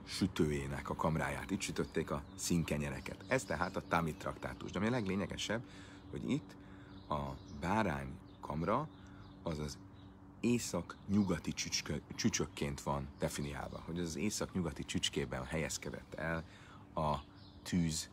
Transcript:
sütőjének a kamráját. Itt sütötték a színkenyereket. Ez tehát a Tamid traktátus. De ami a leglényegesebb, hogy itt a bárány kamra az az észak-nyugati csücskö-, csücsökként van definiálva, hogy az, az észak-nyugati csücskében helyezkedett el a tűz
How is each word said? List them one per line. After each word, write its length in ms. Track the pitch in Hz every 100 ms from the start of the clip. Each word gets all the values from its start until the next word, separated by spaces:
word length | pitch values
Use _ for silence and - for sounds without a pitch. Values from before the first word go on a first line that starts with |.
sütőjének 840 | - - 95 - 80 71 69 67 -
a 60 | -
kamráját. 560 | 80 78 69 - -
Itt 100 | 98
sütötték 500 | - 85 76 - 78
a 120 | 73 - -
színkenyereket. 880 | - 87 78 76 71 67 - - -
Ez 160 | -
tehát 320 | - 78 90 90
a 80 | -
Tamid 280 | 85 82 73
traktátus. 560 | 73 71 65 65 -
De 60 | -
ami 100 | 107
a 40 |
leglényegesebb, 720 | 127 98 95 95 - - 110 123 - - - -
hogy 180 | - -
itt 260 | 147 - - - - - - -
a 140 | 76 69 67 - 71
bárány 580 | 80 107 98 69 69 67 - -
kamra 480 | - 73 82 117 151 - - - - -
az 160 | - 76
az 180 | 73 - - - - - - -
észak-nyugati 1120 | 113 120 - 90 85 - - 101 98 82 -
csücskö-, 480 | - - - - - - -
csücsökként 680 | 117 - 80 - 73 69
van 260 | - 71 69 -
definiálva, 640 | 78 - 71 69 - - -
hogy 140 | 82
az, 80 | 85
az 80 | 78
észak-nyugati 680 | 107 - - 95 82 73 -
csücskében 600 | 92 - - 67 65 64
helyezkedett 680 | 80 71 - - - -
el 300 | - 80 82 80 - - - -
a 220 | - 78 71 - - - -
tűz 460 | - 90 82 78 -